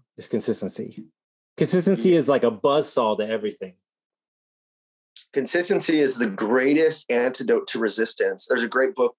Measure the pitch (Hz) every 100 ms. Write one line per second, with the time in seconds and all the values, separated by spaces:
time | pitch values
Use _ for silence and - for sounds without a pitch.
0 | _ - - 113 - 107 95 - - -
1 | - _ _ _ _ - 151 180 175 196
2 | 202 170 131 135 117 107 147 147 139 -
3 | 110 107 107 113 104 - 95 - _ _
4 | _ _ _ _ _ _ _ _ _ _
5 | _ - _ 139 123 175 175 196 - 156
6 | 139 123 113 98 107 127 131 151 160 156
7 | - 120 123 127 117 117 - 117 110 107
8 | 110 - 98 95 - 123 117 123 131 127
9 | 120